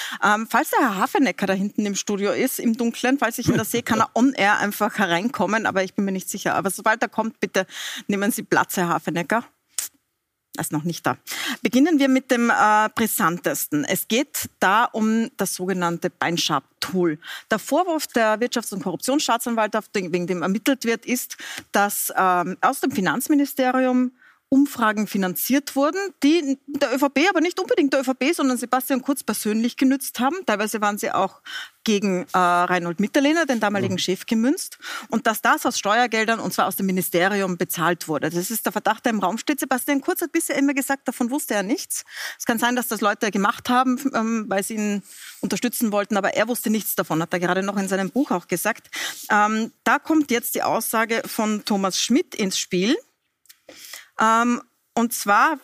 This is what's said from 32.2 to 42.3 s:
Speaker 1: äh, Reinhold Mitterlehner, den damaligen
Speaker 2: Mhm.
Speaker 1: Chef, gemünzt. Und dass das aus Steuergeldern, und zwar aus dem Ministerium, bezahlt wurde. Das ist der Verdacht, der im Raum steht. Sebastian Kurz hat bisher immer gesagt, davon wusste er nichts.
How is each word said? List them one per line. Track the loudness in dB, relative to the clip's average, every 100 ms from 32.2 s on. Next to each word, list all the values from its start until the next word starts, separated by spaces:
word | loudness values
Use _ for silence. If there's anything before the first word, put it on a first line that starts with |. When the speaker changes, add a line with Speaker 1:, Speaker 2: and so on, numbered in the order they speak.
| 0
Speaker 1:
äh, | 2
Reinhold | 4 4 2 0 0 -2
Mitterlehner, | 0 2 4 2 0
den | 0
damaligen | 0 0 -2
Speaker 2:
Mhm. | -2
Speaker 1:
Chef, | -2 -4
gemünzt. | 0 2 2 0 -4 -14 -14 -12 -4
Und | 0 0
dass | 2
das | 2 2 0
aus | -2
Steuergeldern, | 0 2 2 2 0 0
und | -2
zwar | 0 0
aus | 0
dem | -2
Ministerium, | 0 0 2 2 2 -2 -2
bezahlt | -4 -2 0 0 -2
wurde. | -2 -2
Das | -2 -4
ist | -4
der | -4
Verdacht, | -2 -2 0
der | 0
im | 0
Raum | -2 -2
steht. | -4 -2
Sebastian | -2 -2 0 -2
Kurz | 0 -4
hat | -2
bisher | -2 -2 0
immer | 0
gesagt, | 0 -2 -4 -4
davon | -4 -2
wusste | -2 -2
er | -2
nichts. | -2 -4 -4 -10 -10 -12 -12